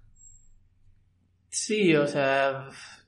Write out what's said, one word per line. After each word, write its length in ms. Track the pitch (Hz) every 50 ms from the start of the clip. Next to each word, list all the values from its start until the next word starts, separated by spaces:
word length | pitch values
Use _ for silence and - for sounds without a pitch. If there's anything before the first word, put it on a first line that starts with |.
| - - - - - - - - - - - - _ _ _ _ _ - - _ _ _ _ _ _ _ _ _ _ _
Sí, 460 | - - - - 214 214 202 170 156
o 120 | 147 143
sea, 640 | 143 - 147 139 135 135 139 139 139 135 135 131 135 - - - - - - _